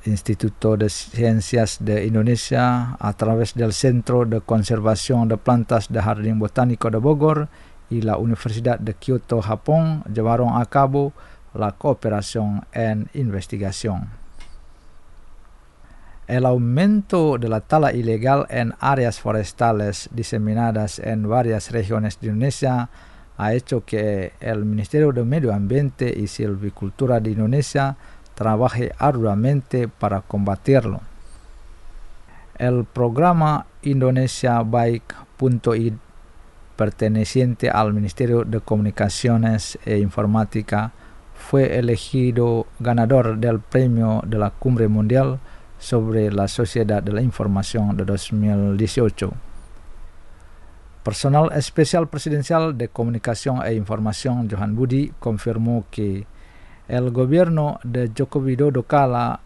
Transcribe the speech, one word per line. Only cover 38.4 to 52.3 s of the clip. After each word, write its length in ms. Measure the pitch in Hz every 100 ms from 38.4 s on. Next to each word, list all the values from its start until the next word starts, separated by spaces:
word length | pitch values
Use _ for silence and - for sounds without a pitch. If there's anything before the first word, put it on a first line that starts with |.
de 180 | 110 110
Comunicaciones 1160 | - 107 104 101 104 - 127 117 113 110 - - -
e 140 | 104
Informática, 920 | 101 - 104 107 104 113 104 104 110 - - - - -
fue 420 | - 139 135 110
elegido 880 | 120 113 - 131 123 120 120 113 117 -
ganador 580 | 120 117 113 135 117 110
del 220 | 120 113
premio 640 | - 123 127 117 113 110 -
de 140 | 110
la 100 | 104
Cumbre 380 | - 131 123 110
Mundial 520 | 107 107 123 135 131 - - - -
sobre 540 | - 123 110 110 107
la 160 | 101 98
Sociedad 560 | - 120 120 107 104
de 80 | 101
la 100 | 104
Información 760 | 123 - 107 98 104 117 104 104
de 100 | 98
dos 280 | 101 -
mil 420 | 107 104 101 101 98
dieciocho. 580 | 110 - 113 - 95 - - - - - - - - - - - - - - - - -
Personal 480 | - 104 139 143 160
especial 540 | 147 131 - 151 180 165
presidencial 680 | 151 160